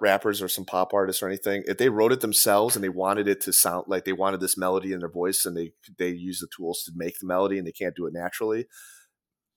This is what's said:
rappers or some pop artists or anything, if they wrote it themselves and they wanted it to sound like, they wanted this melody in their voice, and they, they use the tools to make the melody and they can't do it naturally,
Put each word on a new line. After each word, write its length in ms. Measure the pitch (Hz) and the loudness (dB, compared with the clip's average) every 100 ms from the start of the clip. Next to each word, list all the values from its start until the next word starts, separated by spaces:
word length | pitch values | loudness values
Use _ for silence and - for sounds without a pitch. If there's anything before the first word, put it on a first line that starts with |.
rappers 420 | 104 98 110 101 | 4 4 2 0
or 60 | 92 | -2
some 180 | - 92 | -6 -2
pop 260 | 92 92 | 0 2
artists 300 | 101 95 92 | 2 0 0
or 40 | 98 | -4
anything, 360 | 95 - 101 - | -4 -2 -2 -2
if 120 | 95 | 2
they 100 | 127 | 2
wrote 240 | 107 113 | 6 4
it 80 | 127 | 4
themselves 560 | 110 104 - 101 113 117 | 2 2 6 6 4 2
and 80 | |
they 40 | 98 | -2
wanted 360 | 90 95 101 101 | 0 0 2 2
it 120 | 98 | 0
to 100 | - | 2
sound 320 | 87 - 87 87 | 2 2 0 -2
like, 180 | 95 | -2
they 80 | 95 | -2
wanted 280 | 90 95 95 | 0 0 0
this 180 | 92 - | -2 0
melody 340 | 92 92 95 | 0 0 0
in 60 | 92 | -4
their 100 | 85 | -6
voice, 380 | 85 90 95 92 | -2 -2 0 -2
and 100 | 85 | -4
they, 160 | 82 - - 92 | -8 -10 -16 -6
they 120 | 90 | -4
use 300 | 87 92 90 | -4 -8 -8
the 80 | 87 | -10
tools 280 | - 85 85 | -8 -6 -6
to 100 | - | -8
make 240 | 85 85 - | -8 -8 -6
the 80 | 95 | -2
melody 300 | 90 98 98 | 0 0 0
and 100 | 85 | -6
they 60 | |
can't 220 | - 92 85 | -6 -6 -4
do 80 | 82 | -6
it 60 | |
naturally, 540 | 85 87 - 110 110 127 - - - _ _ _ _ _ | -6 -8 -4 -2 -2 -4 -14 -20 -20 _ _ _ _ _